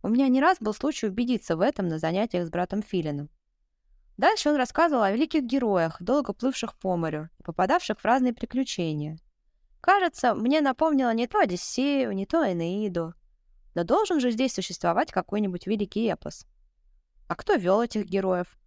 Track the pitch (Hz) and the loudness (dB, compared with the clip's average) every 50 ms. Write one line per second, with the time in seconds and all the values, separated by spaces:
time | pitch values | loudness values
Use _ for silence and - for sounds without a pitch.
0 | - 202 220 247 277 269 254 262 277 339 381 - 220 208 208 - - 294 302 - | 0 2 2 2 4 4 4 4 4 4 2 2 -2 -6 -6 -2 -4 -4 -2 -2
1 | - 214 185 208 247 240 254 - - - 170 160 180 254 294 - 190 175 160 156 | -4 -4 -2 -2 -2 0 0 -2 0 -2 0 2 2 0 2 0 -2 -2 -2 -2
2 | 156 160 170 190 220 233 - 180 175 165 - 175 180 - - 208 208 - - 180 | -2 -2 0 0 -2 -2 -2 -4 -4 -2 -2 -4 -4 -2 -4 -6 -6 -4 -4 -4
3 | 156 156 147 143 147 151 _ _ _ _ _ _ _ _ _ _ _ _ _ _ | -2 -2 -4 -6 -8 -10 _ _ _ _ _ _ _ _ _ _ _ _ _ _
4 | _ _ _ - 220 330 440 415 - 294 302 285 254 - - - 330 339 294 247 | _ _ _ 2 2 2 2 4 2 2 2 2 0 0 2 2 2 2 4 2
5 | 214 196 196 233 311 311 - 311 262 233 254 277 247 220 196 180 165 160 160 - | 2 2 2 2 0 2 0 -2 0 0 -2 0 2 2 2 2 2 0 -2 -6
6 | 175 190 254 294 262 - - _ - 262 262 - - - - _ - 190 185 170 | -2 0 0 0 0 -2 -6 _ -2 -2 -2 -2 -8 -8 -10 _ -4 -2 -2 0
7 | 165 160 156 151 156 165 _ _ - - 160 - 185 190 277 359 - - 226 - | -2 -2 -4 -6 -8 -10 _ _ -12 -10 -2 0 2 2 2 0 0 -2 -6 -2
8 | - 202 240 269 254 254 233 - - - - 247 269 - - - 175 160 151 147 | 2 2 2 4 2 0 0 -2 -8 -6 -4 -4 -4 -4 -4 -4 -4 -2 -2 -4
9 | 147 151 156 160 _ _ _ _ _ _ _ _ _ _ _ _ - - 381 403 | -6 -8 -10 -12 _ _ _ _ _ _ _ _ _ _ _ _ 2 4 4 4
10 | 370 339 - - - 247 208 - 214 240 285 311 294 277 254 _ 311 320 302 269 | 4 0 -2 0 0 2 2 2 2 2 2 4 2 2 2 _ 0 2 2 2
11 | 262 240 226 226 240 240 - 415 359 208 180 180 - - - - 262 285 285 277 | 2 2 2 0 -2 0 2 2 2 2 0 -4 -6 -6 -4 -2 0 0 2 0
12 | 254 226 202 190 196 - - 339 311 214 180 170 165 170 185 208 214 208 175 175 | 0 -2 -2 -6 -4 0 0 2 2 2 0 -2 -2 -2 -2 -2 -4 -2 -4 -4
13 | 165 165 170 _ _ _ _ _ _ _ _ _ _ - _ 170 170 165 254 381 | -6 -6 -10 _ _ _ _ _ _ _ _ _ _ -8 _ -4 0 2 2 2
14 | 440 392 359 302 247 247 226 220 262 254 - - 180 - 170 - - 175 170 254 | 2 2 0 0 0 0 0 0 0 -2 -2 -4 -6 -6 -8 -2 -2 0 2 2
15 | 277 - - - - - - 208 214 196 180 175 - - 214 208 208 190 - 208 | 0 0 -2 -4 -4 -2 -2 -2 -2 -2 -4 -6 -4 -4 -2 -2 -4 -4 -2 -2
16 | 226 220 - - - - - - - _ _ _ _ _ _ _ _ _ _ _ | -2 -2 -2 -4 -8 -14 -14 -14 -20 _ _ _ _ _ _ _ _ _ _ _
17 | _ _ _ _ - - 170 - - - 415 262 180 175 190 214 233 233 - 214 | _ _ _ _ -10 -10 -10 -8 0 0 0 2 4 4 2 2 2 0 -2 -6
18 | 202 - 175 196 190 190 185 180 180 - _ _ _ | -4 -2 -2 -2 0 0 0 -2 -2 -6 _ _ _